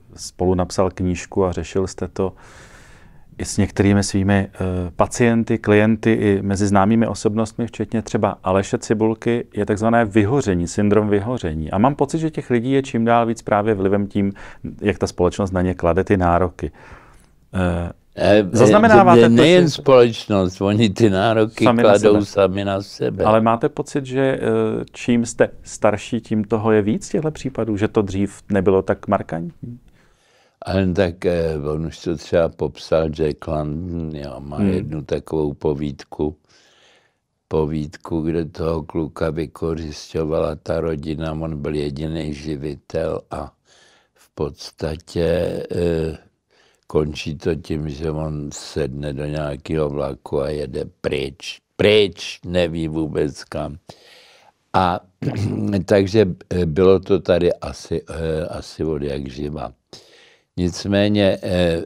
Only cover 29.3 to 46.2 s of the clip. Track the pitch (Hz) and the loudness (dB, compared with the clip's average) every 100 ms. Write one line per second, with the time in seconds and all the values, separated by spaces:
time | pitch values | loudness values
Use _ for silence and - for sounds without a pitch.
29.3 | 82 175 - 120 120 - _ _ _ _ | -8 -10 -12 -16 -16 -20 _ _ _ _
30.3 | _ _ _ - 95 92 87 90 87 92 | _ _ _ -2 0 2 2 0 0 -2
31.3 | 85 82 76 73 78 80 - 95 80 - | 0 0 -2 -4 -4 -6 -6 -6 -6 0
32.3 | 87 80 - 76 - - 80 80 76 78 | 0 0 -2 -6 -6 -2 0 0 -2 -2
33.3 | 69 - 76 76 76 90 85 80 76 71 | -4 -6 -6 -4 -8 -8 -8 -8 -10 -12
34.3 | 64 71 71 101 - 73 78 67 73 - | -14 -10 -2 0 0 -4 -8 -6 -6 -4
35.3 | 80 76 67 78 71 76 67 - - 76 | -2 -2 -2 -4 -2 -6 -8 -14 -6 -6
36.3 | - _ _ _ _ _ _ _ _ _ | -6 _ _ _ _ _ _ _ _ _
37.3 | _ _ 80 76 78 76 - - 82 80 | _ _ -2 -2 -4 -8 -12 -8 -6 -4
38.3 | 82 78 - 82 80 80 85 73 - 80 | -4 -6 -6 -4 -4 -6 -6 -6 -4 -6
39.3 | 78 73 - 82 80 78 73 - 82 78 | -4 -8 -6 -6 -6 -8 -14 -8 -6 -4
40.3 | 80 80 76 - 82 80 76 78 76 80 | -2 -2 -6 -6 -4 -4 -6 -8 -6 -6
41.3 | 78 80 76 71 76 73 69 78 80 78 | -6 -8 -6 -6 -4 -6 -6 -8 -6 -8
42.3 | 71 78 71 73 71 - 80 82 82 - | -8 -8 -8 -8 -12 -8 -6 -4 -6 -10
43.3 | 76 73 _ _ _ _ _ _ _ _ | -12 -12 _ _ _ _ _ _ _ _
44.3 | - 73 - - - 80 78 - 87 82 | -8 -8 -8 -18 -8 -8 -8 -6 -2 0
45.3 | 85 87 87 - 87 87 82 80 78 | 0 -2 -6 -6 -2 -2 -2 -4 -8